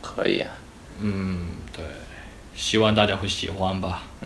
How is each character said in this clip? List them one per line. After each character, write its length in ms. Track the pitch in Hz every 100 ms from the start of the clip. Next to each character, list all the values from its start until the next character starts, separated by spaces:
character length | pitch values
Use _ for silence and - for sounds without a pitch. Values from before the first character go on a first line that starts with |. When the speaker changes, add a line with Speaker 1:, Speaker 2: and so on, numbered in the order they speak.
Speaker 1:
可 280 | - - -
以 100 | 95
啊。 100 | - - - - - -
Speaker 2:
嗯， 480 | 104 98 95 90 85 82 - -
对， 80 | 78 71 - - - - -
希 240 | - - 110
望 160 | 110
大 120 | 107 104
家 100 | 95
会 100 | 101
喜 240 | - -
欢 300 | 95 95 95
吧。 220 | 92 87 - -